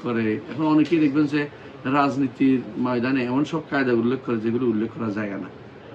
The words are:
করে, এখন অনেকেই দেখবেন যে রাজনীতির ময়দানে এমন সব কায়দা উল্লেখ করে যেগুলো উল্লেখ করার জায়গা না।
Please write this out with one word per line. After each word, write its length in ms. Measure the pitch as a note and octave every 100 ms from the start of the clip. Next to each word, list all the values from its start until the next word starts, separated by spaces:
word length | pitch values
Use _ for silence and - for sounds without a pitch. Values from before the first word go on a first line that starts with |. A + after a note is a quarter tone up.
করে, 380 | A#2+ A#2 A2 G#2+ -
এখন 140 | A#2
অনেকেই 340 | D#3 D#3 D3+ E3+
দেখবেন 280 | D#3 C#3 D3
যে 220 | D3 D3 - - -
রাজনীতির 760 | C3 C#3 C#3+ C3 C3+ - C3+ C3 A2+ G#2+
ময়দানে 460 | B2 B2 B2 C3+
এমন 200 | A#2+ B2+
সব 180 | D3+ E3 -
কায়দা 220 | C#3 B2+
উল্লেখ 260 | A#2+ A2+ C3 -
করে 120 | A#2
যেগুলো 260 | A2 A#2 B2+
উল্লেখ 240 | G#2+ A2
করার 180 | - A2+
জায়গা 240 | G2+ G#2 F#2+
না। 140 | F2+ - - - -